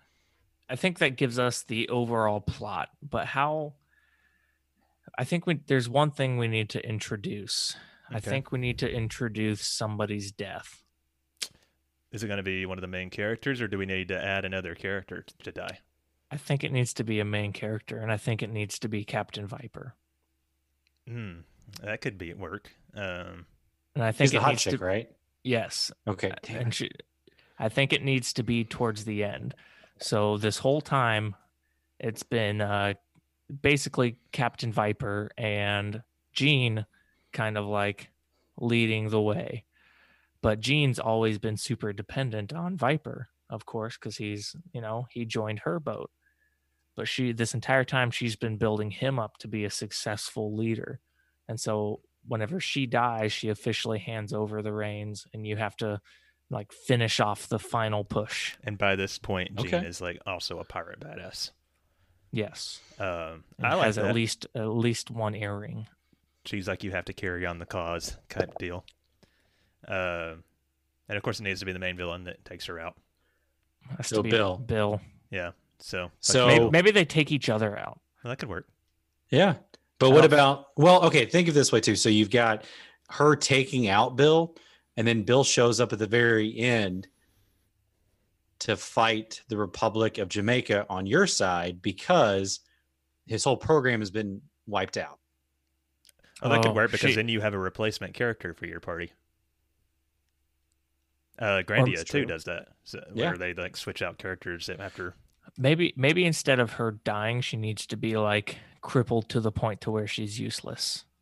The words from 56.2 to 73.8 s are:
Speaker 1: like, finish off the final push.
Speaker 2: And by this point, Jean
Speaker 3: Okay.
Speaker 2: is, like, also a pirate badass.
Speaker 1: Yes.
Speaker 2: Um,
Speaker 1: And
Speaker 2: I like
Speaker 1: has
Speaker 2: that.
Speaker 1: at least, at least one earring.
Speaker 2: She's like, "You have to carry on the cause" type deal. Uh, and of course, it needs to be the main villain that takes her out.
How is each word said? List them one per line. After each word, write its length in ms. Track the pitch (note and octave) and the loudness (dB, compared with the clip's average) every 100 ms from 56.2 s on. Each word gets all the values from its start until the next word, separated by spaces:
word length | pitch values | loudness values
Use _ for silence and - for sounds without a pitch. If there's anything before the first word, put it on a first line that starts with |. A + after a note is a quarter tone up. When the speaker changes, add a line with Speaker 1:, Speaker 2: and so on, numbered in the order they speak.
| _ _ _ | _ _ _
Speaker 1:
like, 220 | A#2+ G#2 | -10 -10
finish 480 | - - B2 A2+ - | -10 2 2 4 2
off 280 | G#2 G#2 - | 2 0 -4
the 100 | A2+ | -4
final 440 | - A#2+ A2 G#2+ G#2 | -2 -2 0 -2 -2
push. 500 | A2 G#2 - - - | -4 -4 -6 -8 -8
Speaker 2:
And 140 | A2+ G2+ | -10 -2
by 180 | G2+ F#2+ | 0 2
this 220 | G2 - | -2 -6
point, 360 | - F#2 F#2 G2+ | -4 -2 -2 -6
Jean 100 | C3 F3 | -2 -2
Speaker 3:
Okay. 100 | F2 | -2
Speaker 2:
is, 140 | - | -6
like, 180 | F2+ - - | -8 -8 -8
also 340 | F2+ - E2+ | -8 -6 -8
a 40 | |
pirate 360 | E2+ F#2 E2+ F#2+ | -8 -10 -10 -14
badass. 520 | D#2+ - - - - - _ _ _ _ _ _ _ | -14 -14 -14 -10 -12 -12 _ _ _ _ _ _ _
Speaker 1:
Yes. 500 | A2+ G2+ - - - - - | -6 -6 -8 -14 -14 -20 -8
Speaker 2:
Um, 440 | F#2+ F2 D#2+ E2 - - | -6 -4 -8 -12 -20 -4
Speaker 1:
And 100 | A#2+ | 0
Speaker 2:
I 80 | F3 | 2
like 100 | B2 | 2
Speaker 1:
has 100 | G#2 | 2
Speaker 2:
that. 80 | G2+ | 0
Speaker 1:
at 100 | A2+ | 0
least, 320 | A2+ - - A#2+ | 0 -4 -8 -6
at 120 | A2 | -2
least 420 | A#2 A#2 A2+ - | 2 0 0 -6
one 240 | A#2 G#2+ G#2 | -4 -4 -4
earring. 520 | G#2 G2+ G#2 A2+ A2 _ _ _ _ _ - | -6 -8 -10 -12 -12 _ _ _ _ _ -10
Speaker 2:
She's 220 | G2+ F#2+ | -6 -4
like, 160 | F#2 | -6
"You 80 | G2 | -4
have 140 | F2+ - | -6 -6
to 80 | |
carry 320 | - F#2+ F2 F2+ | -8 -6 -4 -4
on 120 | E2+ | -6
the 60 | E2+ | -8
cause" 520 | F#2+ E2+ E2+ - - _ | -6 -4 -6 -6 -12 _
type 280 | - F#2 - | -4 -2 -6
deal. 260 | F2+ F2+ - _ _ _ _ _ _ _ _ _ - | -8 -8 -12 _ _ _ _ _ _ _ _ _ -8
Uh, 480 | G2 F2+ E2+ E2 E2 - _ _ _ _ _ - | -4 -2 -4 -8 -12 -20 _ _ _ _ _ -8
and 100 | G#2 | -6
of 40 | |
course, 160 | B2+ G#2+ | -4 -4
it 40 | |
needs 160 | G2+ F#2 | -4 -4
to 60 | F#2+ | -6
be 60 | |
the 80 | F#2 | -6
main 160 | F#2 F2+ | -6 -4
villain 260 | F2 F2 | -6 -6
that 200 | F2+ - - | -10 -14 -16
takes 200 | F2+ - | -14 -12
her 140 | E2+ | -10
out. 180 | E2+ - _ _ _ _ _ _ _ _ | -10 -14 _ _ _ _ _ _ _ _